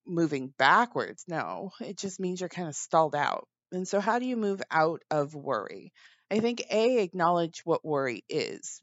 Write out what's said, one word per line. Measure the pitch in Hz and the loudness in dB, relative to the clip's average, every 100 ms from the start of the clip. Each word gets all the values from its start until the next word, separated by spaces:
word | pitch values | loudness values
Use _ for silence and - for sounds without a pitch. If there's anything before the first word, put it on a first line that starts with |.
moving | - 170 160 143 131 - | -4 0 2 0 -4 4
backwards. | 135 185 240 - - - - | 6 6 4 0 -4 -6 -8
No, | 160 85 92 196 - | -6 -4 -6 -10 -10
it | 233 180 | -12 -8
just | 196 185 | -10 -6
means | 185 185 | -6 -4
you're | 180 | -6
kinda | - 170 | -6 -8
stalled | 139 - 165 156 | -8 2 4 4
out. | 147 135 50 - _ _ | 2 -2 -2 -8 _ _
And | 185 185 | -8 -2
so | 196 | 0
how | 202 240 | 0 0
do | 254 | -2
you | 240 | -2
move | 202 196 - | -2 -2 -2
out | 160 160 160 - | 2 2 0 -2
of | 156 143 151 | -2 -2 -4
worry? | 139 113 - 95 - - - _ - | -4 -4 -4 -12 -18 -20 -20 _ -4
I | 208 | 0
think, | 233 233 - | 0 -2 -2
A, | 208 226 247 | 2 4 4
acknowledge | 185 185 170 175 170 - | 2 2 2 4 0 -4
what | 170 160 | -2 -2
worry | 156 143 135 110 - | 0 0 0 -4 -4
is, | 151 104 - - - | -4 -4 -6 -14 -18